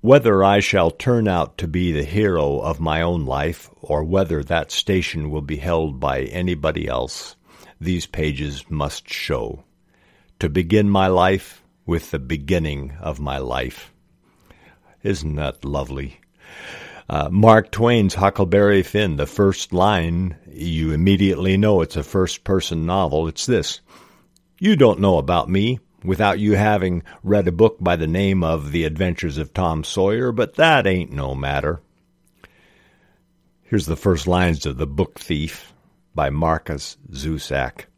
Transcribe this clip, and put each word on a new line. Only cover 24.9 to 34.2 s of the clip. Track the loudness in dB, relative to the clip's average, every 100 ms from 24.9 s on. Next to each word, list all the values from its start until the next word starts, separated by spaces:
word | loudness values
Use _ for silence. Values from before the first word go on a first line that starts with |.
| 6
know | 4 4
about | 2 0 2
me | 0 0 -2 _ _
without | -6 0 2 2
you | 2 4
having | 4 2 0 -4 -8 -12
read | 0 2 2
a |
book | 4 2 4
by | 0 0
the | 0
name | 0 2 2
of | 0 -2 -2
The | -2
Adventures | -2 -2 -2 -2 -4 -4
of | -6
Tom | -2 -2 -2 -4
Sawyer, | 0 0 0 -2
but | -2 -2 2
that | 4 4 2
ain't | 0 -2
no | -6 -6
matter." | -6 -4 -2 -2 -6 _ _ _ _ _ _ -20 _ _ _ _ _ _ _ _ _ _ _
Here's | _ -2 -2
the | -2
first | 0 0